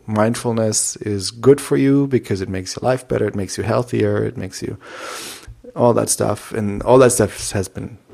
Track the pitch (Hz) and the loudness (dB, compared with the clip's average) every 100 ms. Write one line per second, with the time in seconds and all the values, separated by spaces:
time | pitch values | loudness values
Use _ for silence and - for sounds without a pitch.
0 | - 104 110 120 120 113 110 104 - - | -4 0 0 0 -2 0 0 0 -2 -4
1 | 107 101 92 117 127 139 - 143 135 139 | -4 -4 -6 2 4 4 2 2 4 4
2 | 139 123 - 98 95 92 92 - 120 131 | 2 0 0 -4 -4 -6 -8 -4 -2 -2
3 | - 117 107 101 92 - 104 110 123 113 | -2 -2 0 -2 -6 -4 -2 0 0 0
4 | 104 104 110 117 95 - - - - - | 0 0 -2 -6 -10 -8 -10 -10 -14 -16
5 | - - - - - - - - 120 113 | -14 -12 -14 -16 -18 -20 -10 2 4 4
6 | 107 - 104 107 - 110 101 101 110 127 | 2 0 -2 -2 -6 -6 -4 -2 6 8
7 | 123 - 104 - - 104 92 - - - | 8 6 2 0 -6 -4 -4 -8 -12 -14
8 | _ | _